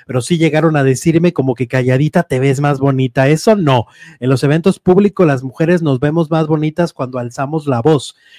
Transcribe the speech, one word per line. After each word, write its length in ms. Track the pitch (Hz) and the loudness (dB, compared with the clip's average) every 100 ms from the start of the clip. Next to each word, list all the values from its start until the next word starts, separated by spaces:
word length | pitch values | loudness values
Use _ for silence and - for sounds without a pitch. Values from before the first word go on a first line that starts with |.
| - | -6
pero 140 | 123 | -4
sí 160 | - 170 | -2 0
llegaron 400 | 160 151 160 151 | 2 2 2 2
a 60 | |
decirme 500 | 135 127 170 160 175 | 2 0 0 2 2
como 220 | 151 131 | 0 -2
que, 140 | 120 123 | -2 -2
"Calladita 560 | 131 127 127 151 185 | -2 0 0 0 0
te 160 | - 131 | -2 0
ves 200 | 139 139 | 0 0
más 200 | 143 135 | 0 0
bonita", 480 | 139 131 131 139 135 | -2 -2 -2 0 2
eso 260 | 160 226 208 | 2 2 2
no. 300 | 151 127 - - - - | 2 0 0 -10 -20 -6
En 100 | 127 | -2
los 140 | 135 | 0
eventos 360 | 143 160 190 - | 0 0 0 0
públicos 460 | - 180 202 - 165 | 2 2 2 2 0
las 160 | 135 | 0
mujeres 380 | 131 - 160 175 | -4 -4 0 0
nos 180 | 160 127 | 0 0
vemos 300 | 147 165 156 | 0 -2 0
más 160 | 165 151 | -2 0
bonitas 460 | 156 156 156 170 | -2 -2 -2 -4
cuando 260 | - 127 127 | -4 -8 -8
alzamos 480 | 120 131 139 156 143 | -8 -8 -6 -6 -4
la 140 | 120 | 0
voz 360 | 143 147 - - _ | 2 0 -2 -16 _